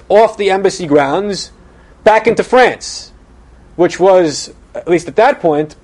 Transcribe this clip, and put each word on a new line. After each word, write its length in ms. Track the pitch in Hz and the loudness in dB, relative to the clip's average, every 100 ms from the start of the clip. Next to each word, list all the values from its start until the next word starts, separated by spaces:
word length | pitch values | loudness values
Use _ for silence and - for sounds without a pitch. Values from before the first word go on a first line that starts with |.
| - | 0
off 300 | 202 220 - | 2 2 0
the 120 | 196 | -2
embassy 380 | 190 196 - 170 | 0 -2 -2 0
grounds 640 | 147 135 165 208 190 - - - - - - - | 0 0 -2 -4 -8 -12 -20 -20 -20 -20 -2 2
back 220 | 214 196 | 2 2
into 160 | - | -2
France, 680 | - 254 226 113 - - - - _ - - - - - | 0 2 2 0 -10 -16 -18 -20 _ -20 -20 -20 -12 -2
which 240 | 175 - | -2 0
was, 540 | 185 185 165 127 - - - | 2 4 2 -4 -12 -20 -20
at 140 | 120 - | -12 -4
least 220 | 180 - | -4 -4
at 80 | 135 | -2
that 240 | 247 285 | -2 0
point, 340 | 170 147 156 - | -2 -2 -4 -10